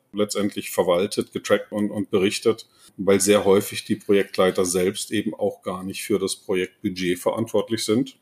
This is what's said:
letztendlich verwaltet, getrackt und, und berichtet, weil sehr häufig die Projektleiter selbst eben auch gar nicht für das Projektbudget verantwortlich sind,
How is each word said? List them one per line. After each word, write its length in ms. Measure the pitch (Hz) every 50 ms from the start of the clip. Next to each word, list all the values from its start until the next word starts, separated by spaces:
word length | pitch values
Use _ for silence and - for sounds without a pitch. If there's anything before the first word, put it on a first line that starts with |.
| _ _
letztendlich 600 | - 101 104 104 - 104 101 104 - 98 - -
verwaltet, 600 | - - 92 87 87 87 95 104 - - 92 -
getrackt 400 | - - - - 104 104 104 -
und, 180 | - 107 104 104
und 200 | - 107 98 -
berichtet, 580 | - 101 92 104 104 - - 117 110 - - _ _ _ _ - _ -
weil 200 | 98 92 98 98
sehr 260 | 95 101 104 104 95
häufig 380 | 98 98 101 104 - - - -
die 140 | - 110 -
Projektleiter 680 | - - 104 98 95 - - - 98 92 92 101 95
selbst 460 | 90 85 92 90 95 104 - - -
eben 240 | 117 104 104 107 -
auch 260 | - 104 98 95 -
gar 220 | - 104 92 92 92
nicht 180 | 95 98 -
für 160 | - - 107 95
das 180 | 95 95 - -
Projektbudget 840 | _ - 101 92 92 92 - _ - 104 92 90 92 87 90 87
verantwortlich 640 | - - - - 113 - - 104 101 - 113 107 -
sind, 320 | - 107 117 135 - - _